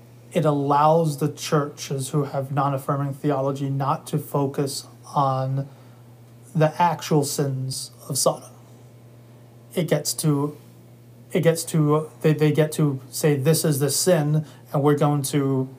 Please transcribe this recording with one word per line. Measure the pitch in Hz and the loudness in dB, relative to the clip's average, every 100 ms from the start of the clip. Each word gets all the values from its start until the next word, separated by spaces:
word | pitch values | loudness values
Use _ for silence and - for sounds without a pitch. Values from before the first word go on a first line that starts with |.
| - - - | -20 -20 -4
it | 180 151 | 0 2
allows | 143 139 143 156 165 160 139 | 2 2 4 6 6 2 0
the | 151 | -4
churches | - - 151 147 - - 139 131 | -4 -2 0 0 -6 -8 -6 -4
who | 151 | -2
have | 143 139 135 | -2 -4 -4
non-affirming | 143 139 135 - 139 143 | -2 -2 -2 -4 -4 -4
theology | 135 147 135 135 135 139 | -4 -2 0 -2 -2 -4
not | 135 139 160 - | -2 -2 -2 -4
to | 151 | -6
focus | - 147 139 143 139 - - - - | -4 -2 -2 -2 -4 -6 -12 -20 -6
on | 147 135 131 131 135 135 - - - - - - - - 160 | -2 0 -2 -2 -4 -6 -12 -20 -20 -20 -20 -20 -20 -8 0
the | 156 151 | 0 2
actual | 175 160 - 156 131 | 0 0 0 0 0
sins | - 139 131 131 - - - - | -2 -2 -4 -6 -8 -12 -16 -8
of | 127 | -2
Sodom. | 160 - - - - - - - - - - - - - - - | 0 -2 -8 -20 -20 -20 -20 -20 -20 -20 -20 -20 -20 -20 -8 -6
It | 160 | -2
gets | 151 - - | -2 -2 -2
to, | 156 143 147 - - - - - - - - | 0 0 -2 -6 -20 -20 -20 -20 -20 -20 -6
it | 170 | 2
gets | 160 165 - | 2 2 0
to, | 160 147 151 156 - | 0 2 2 0 -2
they, | 160 | 0
they | 143 151 | 4 4
get | 139 151 | 4 0
to | - 147 135 - | 0 0 0 -8
say, | - 160 143 | -2 0 2
"This | 139 151 165 | 2 2 2
is | 131 | 0
the | 139 | 0
sin, | - 185 170 147 156 151 - - | 0 2 2 2 0 -2 -12 -6
and | 147 | 0
we're | 143 143 | 2 4
going | 147 147 | 2 0
to, | 135 147 135 131 131 | 0 0 0 0 -2